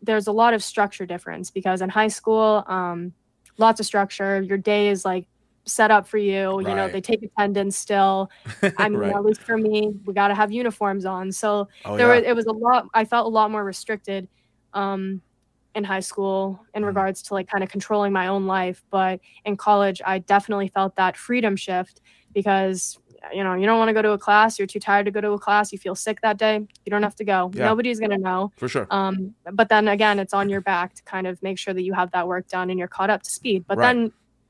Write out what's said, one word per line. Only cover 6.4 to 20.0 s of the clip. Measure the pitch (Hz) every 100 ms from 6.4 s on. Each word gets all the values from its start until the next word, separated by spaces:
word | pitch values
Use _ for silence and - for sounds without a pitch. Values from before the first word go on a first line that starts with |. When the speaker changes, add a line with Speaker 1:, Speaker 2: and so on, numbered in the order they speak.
| 190 190
Speaker 1:
You | 190 196
know, |
Speaker 2:
Right. | 190
Speaker 1:
they | 190
take | 190 220
attendance | 208 - 202 202 196 196
still. | - 202 196 190 190 - -
Speaker 2:
<laughs> | - 202 -
Speaker 1:
I | 214
mean, | 202
Speaker 2:
Right. | 202 202
Speaker 1:
at |
least | 208 214 -
for | 226
me, | 214 214 214 202 202
we |
gotta | 196 202 202
have | 208
uniforms | 220 240 220 202 196 185
on. | 185 190
So | 190 214 208 202 - -
Speaker 2:
Oh, | 208
Speaker 1:
there | 240
Speaker 2:
yeah. | 240
Speaker 1:
were, |
it | 240 233
was | 220
a |
lot, | 220 233 247 190
I | 226 220
felt | 240 226
a |
lot | 220 214
more | 214
restricted, | 196 185 - 214 - 196 185 _ _ _ _
um, | 202 196 196 190 190 - _ _ _ _
in | 214
high | 202 190
school | 190 - 196 190 196 190 _ 214
in |
Speaker 2:
Mm. | 208
Speaker 1:
regards | 196 190 190
to, | -
like, | 196 190
kinda | 202 185
controlling | 202 - 208 202
my | 196 185
own | 196 190
life. | 190 185 185 _
But | 196 185 185 - -
in | 214 202
college, | - 202 196 190